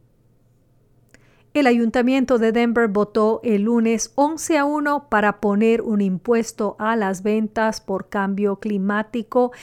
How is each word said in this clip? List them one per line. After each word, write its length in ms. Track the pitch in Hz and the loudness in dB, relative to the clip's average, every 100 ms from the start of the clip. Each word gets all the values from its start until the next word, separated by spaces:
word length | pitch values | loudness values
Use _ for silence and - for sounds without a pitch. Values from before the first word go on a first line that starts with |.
| _ _ _ _ _ _ _ _ _ _ _ _ _ _ _ | _ _ _ _ _ _ _ _ _ _ _ _ _ _ _
El 120 | 294 262 | 0 2
Ayuntamiento 680 | 240 233 254 240 269 254 247 | 2 2 0 2 2 2 2
de 160 | 226 | 2
Denver 340 | 226 240 233 233 | 2 2 2 0
votó 540 | 202 208 220 214 220 | 0 0 0 0 0
el 200 | 247 208 | 0 0
lunes 500 | 214 233 220 226 - | 2 2 2 0 -2
once 440 | - 294 320 - 311 | 0 0 0 -2 0
a 80 | 285 | 0
uno 420 | 302 294 294 294 | 0 -2 -2 0
para 320 | 208 208 202 | 0 0 0
poner 400 | 208 202 226 226 | 0 2 2 2
un 220 | 233 208 | 0 0
impuesto 760 | 196 185 - 226 220 - 208 - | 0 -2 0 0 -2 -4 -6 -4
a 180 | 214 226 | -2 -2
las 260 | 190 190 | -2 -2
ventas 580 | 208 214 220 226 220 214 | -2 -2 -2 -2 -2 -2
por 300 | - 190 - | -6 -8 -4
cambio 460 | 202 196 196 202 196 | -4 -2 -2 -2 -2
climático 960 | 214 202 190 208 214 240 214 254 247 247 | -4 -4 -2 -2 -4 -6 -2 0 0 -4